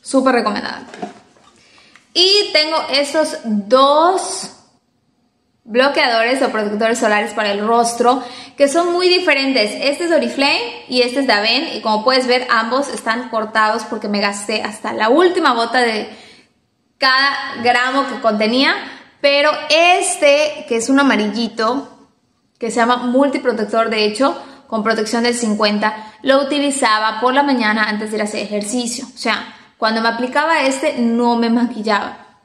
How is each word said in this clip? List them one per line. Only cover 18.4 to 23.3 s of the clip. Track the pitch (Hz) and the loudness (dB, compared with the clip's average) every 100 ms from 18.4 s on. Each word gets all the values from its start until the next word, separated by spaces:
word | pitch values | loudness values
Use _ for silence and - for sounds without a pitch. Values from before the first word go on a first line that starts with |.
| 214 247 285 392 - - - _ | 0 2 2 0 -6 -18 -20 _
pero | 285 285 294 302 - | 0 2 2 0 0
este, | 311 339 370 381 - 294 285 302 294 - | 2 4 4 0 2 4 4 2 -4 -4
que | 226 | -4
es | 226 | 2
un | 269 | 2
amarillito, | 277 214 214 208 233 - 220 269 - - _ _ _ _ _ _ | 4 2 0 -2 -6 -2 -2 -2 -6 -20 _ _ _ _ _ _
que | 233 | -6
se | 220 | 0
llama | 233 247 | 2 2
multiprotector, | 247 247 277 | 2 2 2